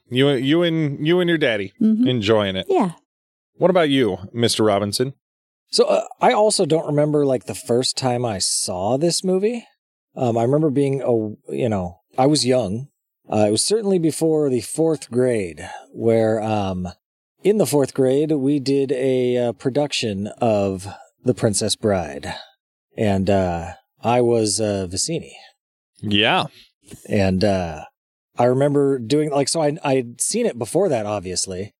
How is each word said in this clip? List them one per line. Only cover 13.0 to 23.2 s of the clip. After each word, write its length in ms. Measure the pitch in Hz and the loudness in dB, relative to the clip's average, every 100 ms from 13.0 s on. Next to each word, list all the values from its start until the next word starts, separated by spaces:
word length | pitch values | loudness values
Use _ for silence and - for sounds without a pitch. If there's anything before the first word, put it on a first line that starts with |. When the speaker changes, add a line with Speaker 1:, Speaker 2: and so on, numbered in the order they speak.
| _ _ - | _ _ -4
Speaker 3:
Uh, 140 | 107 107 | 2 2
it 20 | |
was 120 | 107 | 2
certainly 360 | - 214 196 190 | 0 0 0 0
before 500 | 165 - 160 156 147 | 0 0 0 2 0
the 140 | 123 | -2
fourth 480 | - - 160 156 - | -2 -2 0 0 -2
grade, 580 | 117 127 113 90 78 92 - - | 0 2 0 -2 -8 -16 -16 -18
where, 480 | - 113 113 110 110 | -4 2 4 4 0
um, 460 | 110 107 95 92 90 - _ _ _ _ | 0 -2 -2 -4 -8 -12 _ _ _ _
in 140 | 185 214 | 0 2
the 80 | 156 | 2
fourth 260 | 147 131 | 2 0
grade, 400 | - 131 139 156 | 2 2 2 2
we 280 | 151 135 147 | 0 0 0
did 320 | 127 139 135 | 0 0 0
a, 440 | 131 131 127 123 123 | 0 0 0 0 0
uh, 160 | 120 | -2
production 760 | 110 139 131 147 - 117 98 104 - | -2 -4 -2 -2 -2 -4 -4 -6 -2
of 480 | 120 107 101 95 95 - - _ | 2 2 2 -2 -8 -16 -20 _
The 100 | 123 | -2
Princess 420 | 120 117 98 107 - | 0 0 0 -2 -2
Bride. 580 | 110 95 78 69 92 - - _ _ _ _ - | 0 0 -2 -8 -12 -12 -16 _ _ _ _ -2
And, 320 | 107 98 | 0 2